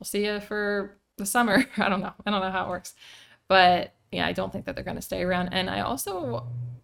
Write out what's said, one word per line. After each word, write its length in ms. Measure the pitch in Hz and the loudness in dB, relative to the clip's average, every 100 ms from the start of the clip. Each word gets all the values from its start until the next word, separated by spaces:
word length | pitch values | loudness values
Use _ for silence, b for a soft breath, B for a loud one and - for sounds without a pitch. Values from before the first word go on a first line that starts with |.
we'll 60 | - | -6
see 200 | 202 208 | -2 -2
you 140 | 208 | -4
for 580 | 202 208 208 202 202 - _ - | -4 -4 -2 -2 -4 -10 _ -8
the 80 | 202 | -2
summer." 400 | 247 233 196 262 | 2 4 4 2
<laughs> 60 | - | 0
I 120 | 202 | 0
don't 120 | 190 | 0
know. 120 | 180 - 208 | -4 -8 -4
I 60 | |
don't 100 | 208 | -2
know 100 | 190 | -2
how 140 | 190 180 | -2 -4
it 40 | |
works. 260 | 180 - B B B B B - | -6 -10 B B B B B 4
But 460 | 190 180 180 - _ _ | 8 8 6 2 _ _
yeah, 160 | 180 170 | -4 -2
I 60 | |
don't 180 | 180 190 | -2 -4
think 140 | 190 - | -6 -8
that 100 | - | -8
they're 80 | |
gonna 180 | - - | -8 -10
stay 220 | - 185 | -6 -4
around. 260 | 180 180 180 | -2 0 -2
And 200 | 185 185 | -2 -2
I 120 | 101 | -2
also 680 | - 269 - 381 277 226 120 - - - | -2 -4 -6 -6 -6 -6 -6 -8 -8 -12